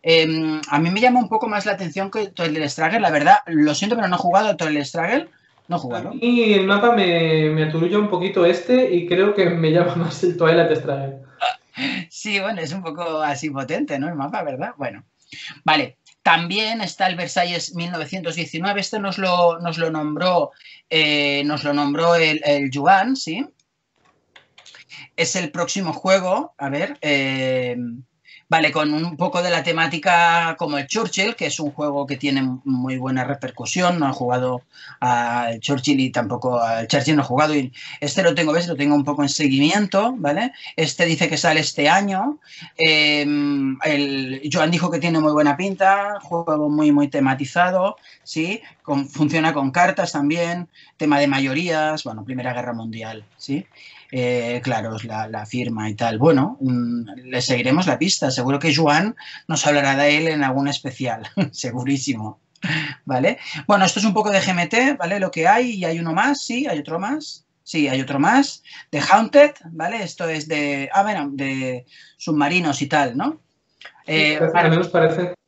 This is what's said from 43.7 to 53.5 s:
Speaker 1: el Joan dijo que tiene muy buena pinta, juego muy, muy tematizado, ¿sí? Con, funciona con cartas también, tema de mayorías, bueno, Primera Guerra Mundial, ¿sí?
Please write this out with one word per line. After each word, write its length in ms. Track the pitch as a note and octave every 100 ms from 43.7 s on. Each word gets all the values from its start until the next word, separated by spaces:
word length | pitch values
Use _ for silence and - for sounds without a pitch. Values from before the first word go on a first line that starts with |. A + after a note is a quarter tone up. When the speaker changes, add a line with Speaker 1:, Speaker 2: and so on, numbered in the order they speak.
| C3
Speaker 1:
el 640 | D#3 D3 C#3+ C3+ C3 C3 D3+
Joan 180 | D#3+ D#3
dijo 200 | E3+ E3+
que 80 | D#3+
tiene 200 | E3+ E3
muy 140 | D#3
buena 240 | D3+ D3+ C#3
pinta, 640 | G3 F#3+ F#3+ G3+ G3+ G#3
juego 480 | - E3+ E3+ D3+ D3+
muy, 240 | D3+ D3+
muy 160 | C#3+ C#3
tematizado, 880 | D3 C3+ C3+ C3+ F3 F3+ F#3 G3 - - _
¿sí? 380 | - D#3+ E3 G#3 - _
Con, 260 | - C#3 C#3
funciona 460 | D3 D3+ D#3+ D#3+
con 160 | D3 C3+
cartas 420 | D3+ F3+ F#3+ F3+
también, 560 | D3+ C#3+ E3 E3+ F3 F3 _ - _
tema 200 | D3+ C#3+
de 80 | C#3+
mayorías, 800 | C#3 C3+ C#3 F3+ D#3 D#3 D#3
bueno, 200 | B2 A2
Primera 280 | G#2 B2 B2
Guerra 220 | B2 A#2+
Mundial, 500 | A#2 A2+ A2+ A2+ A2 A2 _
¿sí? 280 | -